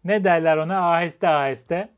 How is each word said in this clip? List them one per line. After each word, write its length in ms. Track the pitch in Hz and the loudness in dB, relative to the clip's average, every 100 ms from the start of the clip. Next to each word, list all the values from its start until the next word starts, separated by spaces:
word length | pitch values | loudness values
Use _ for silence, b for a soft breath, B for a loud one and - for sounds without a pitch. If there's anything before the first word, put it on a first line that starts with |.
Ne 200 | 175 208 | -2 0
derler 320 | 190 170 160 156 | 2 2 2 0
ona? 360 | 160 190 175 | -2 -2 0
Aheste 360 | 170 170 - 180 | 0 -2 -2 0
aheste. 600 | 151 139 123 - 170 214 | 0 -2 -6 -6 -8 -8